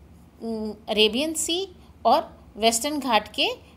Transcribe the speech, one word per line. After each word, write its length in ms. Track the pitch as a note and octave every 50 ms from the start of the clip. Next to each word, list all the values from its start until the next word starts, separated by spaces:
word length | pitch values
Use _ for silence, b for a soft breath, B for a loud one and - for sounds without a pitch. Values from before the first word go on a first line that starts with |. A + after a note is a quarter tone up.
| - - - - - - _ -
उम, 320 | - A3+ A3+ A3 A3 G#3+ G#3 - - -
अरेबियन 440 | A3 G3+ G#3+ G#3+ G3+ B3 D4+ D#4+ D#4+
सी 340 | - - - E4 F4+ F#4+ F#4+ - B B B B - -
और 460 | A#3 C4 D#4+ E4 - - - - - -
वेस्टर्न 440 | - G#3+ A3+ A3+ - - D4 D4+ D4
घाट 280 | B3 C4+ A3+ G#3+ G#3+
के 200 | - - - D4+ G#4+ B4+ - B B B